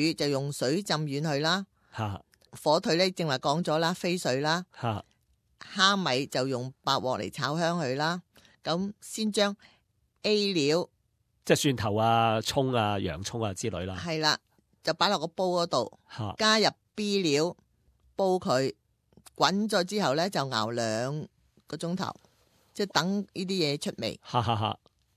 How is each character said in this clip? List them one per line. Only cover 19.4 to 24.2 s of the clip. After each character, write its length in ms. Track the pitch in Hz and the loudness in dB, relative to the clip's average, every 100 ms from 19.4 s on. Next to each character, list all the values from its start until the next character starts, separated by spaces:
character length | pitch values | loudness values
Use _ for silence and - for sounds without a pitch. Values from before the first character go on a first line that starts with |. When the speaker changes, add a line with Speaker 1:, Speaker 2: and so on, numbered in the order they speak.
| 147 196 214 | 4 4 2
Speaker 1:
咗 160 | 208 | 0
之 180 | 180 208 | 0 0
後 120 | 156 143 | 2 2
呢， 120 | 185 | 0
就 200 | 180 135 | 0 0
熬 200 | 117 110 | 0 0
兩 560 | 120 113 110 127 151 - _ _ _ - | 0 0 0 -2 -4 -8 _ _ _ -12
個 80 | 151 | -8
鐘 180 | 165 | -4
頭， 180 | 185 - - _ _ _ _ _ | -4 -4 -8 _ _ _ _ _
即 80 | - | -6
係 40 | 202 | 0
等 340 | - 175 202 | 2 2 0
呢 260 | 196 - 185 | -4 -6 -4
啲 0 | |
嘢 320 | 190 151 143 | 0 0 0
出 140 | - - | -4 -4
味。 200 | 110 - | -6 -6